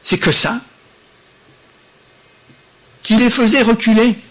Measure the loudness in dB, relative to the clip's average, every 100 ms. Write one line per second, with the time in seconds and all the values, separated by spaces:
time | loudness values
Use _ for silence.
0 | -4 -4 0 0 -2 -6 -12 _ _ _
1 | _ _ _ _ _ _ _ _ _ _
2 | _ _ _ _ _ -20 _ _ _ _
3 | -2 0 0 0 0 2 0 0 2 2
4 | 2 -2 -10